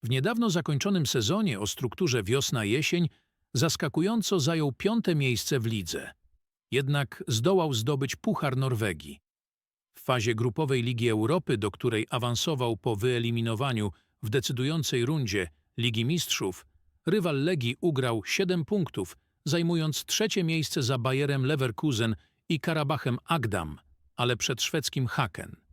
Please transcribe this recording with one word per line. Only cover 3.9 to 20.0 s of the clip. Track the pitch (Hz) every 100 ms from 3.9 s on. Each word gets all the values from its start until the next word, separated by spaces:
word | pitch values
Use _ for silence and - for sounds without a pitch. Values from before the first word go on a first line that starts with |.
| 156 185 233 190 190
zajął | 135 165 147
piąte | 123 196 233 190
miejsce | 160 135 117 - 139
w | 113
lidze. | 113 85 76 - - _ _ _ _ _
Jednak | 123 135 147 135 - -
zdołał | 110 131 196 160
zdobyć | 120 113 143 135 -
Puchar | - 180 143 127
Norwegii. | 131 117 107 80 71 69 _ _ _ _ _ _ _ -
W |
fazie | - 127 110
grupowej | 113 120 135 151 135
Ligi | 120 123 117
Europy, | 110 113 175 - 117
do | 101
której | - 123 110 113
awansował | 127 120 120 - 147 123 107
po | 127 110
wyeliminowaniu | 123 123 117 117 117 110 139 117 104 - _ _
w | 107
decydującej | 135 - 123 131 165 135 131 117
rundzie | 156 117 98 87 _ _ -
Ligi | 120 113
Mistrzów, | 117 170 - - 101 90 - _ _ _ -
rywal | 208 175 143
Legii | 147 180 120 131
ugrał | 175 139 127 113
siedem | - - 190 185
punktów, | 151 208 160 - 95 - _ _
zajmując | - 170 170 170 156 139